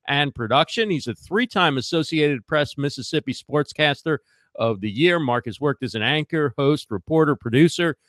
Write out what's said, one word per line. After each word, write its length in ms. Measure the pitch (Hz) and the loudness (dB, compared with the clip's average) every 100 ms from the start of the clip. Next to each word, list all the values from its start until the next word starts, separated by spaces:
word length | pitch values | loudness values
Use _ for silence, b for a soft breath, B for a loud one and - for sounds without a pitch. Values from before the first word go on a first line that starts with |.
| - | -4
and 260 | 143 143 | -2 -2
production. 560 | 123 113 131 160 - 214 | -4 0 2 2 0 -2
He's 180 | 160 120 | -2 -4
a 60 | |
three-time 640 | 104 - 196 240 208 170 135 | -8 -4 -2 0 2 2 0
Associated 680 | - 170 156 160 147 135 - | -2 -2 0 0 0 0 -2
Press 300 | 156 147 - | -2 -2 -4
Mississippi 560 | 143 - 120 156 - | -6 -6 -4 -4 -4
Sportscaster 840 | 123 - 147 143 - 151 139 165 147 - _ _ - | -8 -4 -2 -2 0 0 0 -2 -4 -6 _ _ -4
of 260 | 113 104 | -2 -2
the 80 | 107 | -4
Year. 300 | 104 170 175 | 2 2 2
Mark 260 | 139 120 117 | 0 -2 -4
has 140 | 104 | -4
worked 240 | 143 135 | -4 -4
as 100 | 123 | -6
an 80 | 107 | -2
anchor, 540 | 110 151 151 160 147 - | 0 -2 -2 -2 -2 0
host, 320 | 139 151 - | 0 0 -4
reporter, 460 | 101 - 160 151 139 | -10 -2 2 2 0
producer, 640 | 120 127 165 - 170 139 | 0 4 4 4 -2 -4